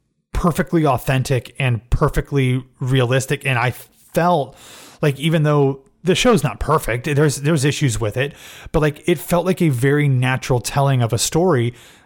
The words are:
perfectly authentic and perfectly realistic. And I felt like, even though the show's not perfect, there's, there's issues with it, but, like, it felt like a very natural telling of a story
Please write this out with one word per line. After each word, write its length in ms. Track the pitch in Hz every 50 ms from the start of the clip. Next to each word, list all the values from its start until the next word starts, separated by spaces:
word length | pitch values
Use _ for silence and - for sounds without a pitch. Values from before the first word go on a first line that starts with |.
| _ _ _ _ _ _ -
perfectly 520 | - - 180 147 - 175 - - 165 156
authentic 720 | 147 127 117 - - 135 131 127 - 139 120 - - - -
and 300 | 139 127 120 107 - -
perfectly 720 | - - 156 139 - - - - 143 143 131 127 127 131 127 - _ -
realistic. 640 | 139 123 131 135 123 117 131 135 127 - 147 135 -
And 120 | 139 131 117
I 140 | 120 127
felt 880 | 120 - - - _ _ _ _ - 170 160 180 180 156 135 - - - - - - - - - - -
like, 160 | - 151 135 131
even 260 | 147 165 160 165 151
though 420 | 151 147 147 143 135 139 - _ _ _ _ -
the 100 | 160 185
show's 300 | - - 254 233 165 -
not 160 | 123 101 -
perfect, 460 | - - 151 151 - - 110 123 123
there's, 320 | 165 147 139 151 151 131 -
there's 260 | 135 147 170 147 127
issues 380 | 151 135 - 151 135 107 -
with 160 | 113 104 - 127
it, 160 | 135 143 - - - - - - - - -
but, 80 | 156
like, 260 | 147 151 143 - - -
it 100 | 175 -
felt 280 | - - 175 175 170
like 160 | 185 185 -
a 80 | 180 160
very 400 | 135 120 123 139 139 147 147 143
natural 500 | 131 127 131 127 131 127 - - 131 120
telling 420 | - - - 147 139 139 135 127
of 120 | 120 110 -
a 40 | 110
story 560 | - - - 160 175 190 160 123 117 120 123 - - - - - _